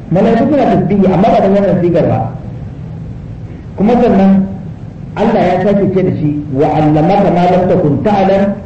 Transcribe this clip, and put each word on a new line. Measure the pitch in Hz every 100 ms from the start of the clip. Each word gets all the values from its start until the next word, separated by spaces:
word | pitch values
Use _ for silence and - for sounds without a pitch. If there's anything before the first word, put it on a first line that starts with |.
Mala'iku | - 170 226 226 -
suna | 294 233
tasbihi | 190 185 202 190
amma | 175 220
ba | 226
da | 196
wannan | 202 196 170
sigar | 175 170 135
ba. | 113 117 - - - - - - - - - - - - - -
Kuma | - 208
sannan | 240 240 190 190 196 - - - - - - -
Allah | 175 226 220
ya | 175 180
sake | 196 202 190
ce | 185
da | 185
shi, | 120 151 147 -
"Wa | 131 156
'allamaka | 151 151 151 170 190 175
ma | 170 180
lam | 190 -
takun | 185 156 127
ta'lam." | 214 202 190 196 202 196